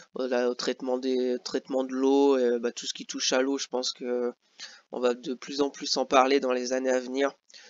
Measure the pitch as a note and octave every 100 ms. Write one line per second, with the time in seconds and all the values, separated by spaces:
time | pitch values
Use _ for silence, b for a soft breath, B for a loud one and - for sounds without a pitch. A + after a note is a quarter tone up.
0 | B - B2+ B2 B2 B2 C3+ - C3 B2+
1 | C3 B2+ B2+ B2 - C3+ - C3 C3 C3
2 | C3+ C#3 C#3 C3 A#2+ A#2+ A#2 - - -
3 | - C#3 - C3 C3+ C#3 - B2 B2+ -
4 | B2 B2 A#2+ - B B B B B B2
5 | B2 B2 B2+ B2 - C#3 C#3+ - C#3+ C#3
6 | C3 C3+ C3 C#3+ C3 B2+ B2 B2+ C3 B2+
7 | B2+ C3 C#3 - _ B